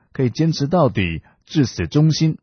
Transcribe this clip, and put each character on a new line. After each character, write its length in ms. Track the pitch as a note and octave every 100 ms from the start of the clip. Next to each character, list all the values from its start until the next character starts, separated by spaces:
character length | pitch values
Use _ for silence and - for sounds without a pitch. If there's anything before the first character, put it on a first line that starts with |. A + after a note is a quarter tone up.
| _
可 120 | -
以 60 | C3
坚 220 | - E3
持 160 | D3+ C#3+
到 220 | F3+ C3+
底， 340 | G#2+ F2+ D#2+ - _ -
至 180 | D#3+ B2
死 220 | - E2+
忠 240 | D3 D#3
心。 260 | D3 D#3+ -